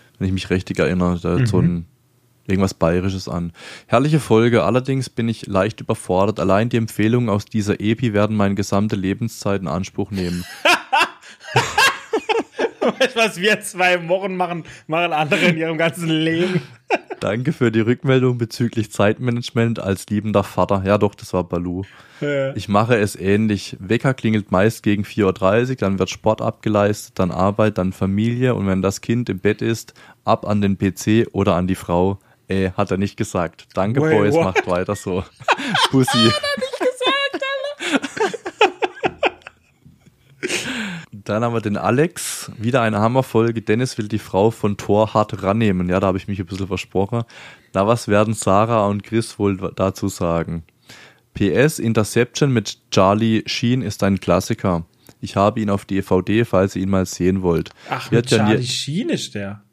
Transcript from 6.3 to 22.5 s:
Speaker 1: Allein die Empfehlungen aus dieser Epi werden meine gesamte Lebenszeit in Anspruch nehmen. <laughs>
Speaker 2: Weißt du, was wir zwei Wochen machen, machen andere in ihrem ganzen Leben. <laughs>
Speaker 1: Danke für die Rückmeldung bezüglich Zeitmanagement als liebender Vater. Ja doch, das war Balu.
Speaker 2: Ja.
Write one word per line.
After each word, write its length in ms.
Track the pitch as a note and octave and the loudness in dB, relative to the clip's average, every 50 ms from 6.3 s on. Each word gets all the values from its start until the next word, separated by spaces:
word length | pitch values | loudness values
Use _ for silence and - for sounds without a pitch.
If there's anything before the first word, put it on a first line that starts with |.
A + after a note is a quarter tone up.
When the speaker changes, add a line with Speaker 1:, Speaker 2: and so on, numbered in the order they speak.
| G#2 - | 0 0
Speaker 1:
Allein 300 | E2+ F#2 F#2+ G2+ A#2 A#2+ | 2 2 4 2 2 2
die 80 | A#2+ | 0
Empfehlungen 540 | A#2 A2+ - - - G#2+ A2 A#2+ B2 B2 A2 | -2 -2 -2 -2 0 2 2 2 2 2 0
aus 160 | G2+ G#2 - | 0 -2 -2
dieser 340 | - - A2 G2 G#2 G2+ - | -2 -4 -2 0 0 -2 0
Epi 320 | G2+ G#2+ A2+ - B2+ A2+ | 0 -2 0 0 -2 0
werden 240 | G#2 G2+ G#2 G#2+ A2 | 2 2 0 2 2
meine 200 | G#2 G2+ G2 G2 | 0 2 0 0
gesamte 380 | G2+ G2+ - G#2 G2 G#2 G#2+ A2 | -2 -2 0 0 0 0 0 -2
Lebenszeit 680 | G2 F#2 F#2+ G2 A2 A#2+ A2 - - - G2+ G2+ G2 | -2 -2 -2 -2 -2 -4 -8 -8 -6 -4 -2 -2 -2
in 60 | F#2+ D2 | -4 -4
Anspruch 420 | D2 F#2 F#2+ - - - G2+ - | -4 -4 -6 -6 -6 -8 -6 -4
nehmen. 340 | G#2 F#2+ F2+ F2 F2 F2 E2+ - | -4 -4 -4 -4 -4 -6 -8 -10
<laughs> 40 | - - - E4 E4+ - - - - D4+ F4+ - - - - - - _ - - - - - - - G#4 B4 C5 - - - - - - - - A4 A4+ - - - - - - - - - A#3+ - - | -14 0 2 2 2 2 0 -2 0 0 0 -2 -4 -14 -20 -20 -20 _ -16 -2 -2 -2 -2 0 2 2 2 2 2 -2 -8 -6 -6 -4 -2 -2 -2 -4 -4 -6 -6 -4 -4 -4 -4 -2 -2 -2 0 0
Speaker 2:
Weißt 180 | C4 - - | -2 0 2
du, 40 | A3+ | 0
was 200 | A3+ G#3 - E3 | 0 0 0 -2
wir 200 | F#3 G#3+ G#3 G#3 | 0 0 0 0
zwei 480 | - - - F3+ F3+ F3+ F3+ F3 E3+ E3 | -4 -10 -2 0 2 2 2 0 0 0
Wochen 280 | F3+ F#3 G3 G3 F#3 | 0 0 0 -4 -2
machen, 280 | F3+ F3+ E3+ F3 E3 D#3 - - - - | -4 -4 -4 -4 -8 -10 -12 -18 -18 -8
machen 280 | - D#3 E3+ F3 E3+ D#3+ | -4 -2 0 0 0 0
andere 260 | D3+ D#3 C#3 - D#3 F3 | 0 0 0 2 2 2
in 100 | F3+ E3 | 2 2
ihrem 220 | D#3+ D#3+ E3 E3 D#3 | 0 -2 -2 0 0
ganzen 300 | E3 E3 E3 F3 E3+ D#3+ | 0 0 0 -2 -2 -2
Leben. 500 | D#3+ D#3 D#3+ D#3+ E3 E3 F3+ G3 F#3+ D#3+ - - - _ _ - | 0 0 0 0 0 0 0 0 -2 -4 -4 -6 -16 _ _ -4
<laughs> 300 | - - - - - - | -4 -4 -4 -10 -10 -6
Speaker 1:
Danke 340 | - - G#2 A#2+ B2+ D3+ E3 | -4 -4 -2 -2 -2 -4 0
für 180 | - B2+ A#2 | 2 0 2
die 80 | A2 A2+ | 2 2
Rückmeldung 560 | G#2+ A#2 B2 - - C3+ C3 C3 B2+ B2+ B2 | 2 2 0 0 2 2 2 4 4 2 0
bezüglich 560 | A#2 A#2 A2 - - A#2+ A2+ - A2+ G#2+ - | 0 -4 -6 -2 -2 -2 -2 0 -4 -4 -4
Zeitmanagement 840 | - - G2+ G#2 A2+ - B2+ B2 A#2+ A#2+ A#2+ - - A#2 A#2 A#2 A2+ - | 0 2 2 2 2 0 -2 -4 -4 -4 -6 -2 0 0 0 0 0 -2
als 260 | - G2 G2 - - - | -2 -2 -2 -2 -2 -2
liebender 320 | G#2 G#2 G#2 G#2+ G2+ G2+ G2 | -2 -2 -2 2 2 0 0
Vater. 380 | - - - F2+ - G2+ G2 F#2+ | 0 0 0 2 2 2 0 2
Ja 140 | F#2+ G#2 G#2 | 2 4 4
doch, 160 | G#2 G2 - | 4 0 0
das 180 | - - - | -6 -10 -4
war 120 | - F2+ F2 | -2 -2 -2
Balu. 400 | - F2+ F2 F2+ F2+ F2 F#2 G2+ - - - - - - - | -2 -4 -4 -4 -4 -6 -6 -8 -10 -16 -20 -20 -20 -10 -6
Speaker 2:
Ja. 340 | D3 C#3+ C#3+ C#3 C3+ C3+ | -4 -2 -2 -2 -2 -2